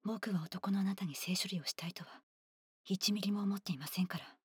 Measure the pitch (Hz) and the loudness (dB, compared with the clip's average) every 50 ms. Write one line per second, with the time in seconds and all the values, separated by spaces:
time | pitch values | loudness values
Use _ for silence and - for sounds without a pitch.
0 | _ 208 226 202 - 220 196 175 160 160 - 185 - 196 196 196 196 190 196 190 | _ -2 -2 -2 0 0 0 0 0 -2 -6 -4 0 2 4 4 4 2 2 0
1 | 196 165 139 - - - 185 - - 190 190 175 143 - - - 170 175 - - | -2 -4 -2 -4 -2 0 0 0 0 -2 -2 -2 -2 -2 -4 -4 -6 -6 -6 -8
2 | 175 - - - _ _ _ _ _ _ _ _ _ _ _ _ _ - 196 190 | -12 -12 -14 -20 _ _ _ _ _ _ _ _ _ _ _ _ _ -2 0 2
3 | - - 208 208 190 196 208 208 202 196 202 202 _ - 170 131 143 - - - | 4 2 2 4 2 2 2 4 4 2 2 0 _ -4 -4 -4 -4 -4 2 2
4 | 185 - - 165 - - - _ | 2 2 0 -6 -6 -8 -18 _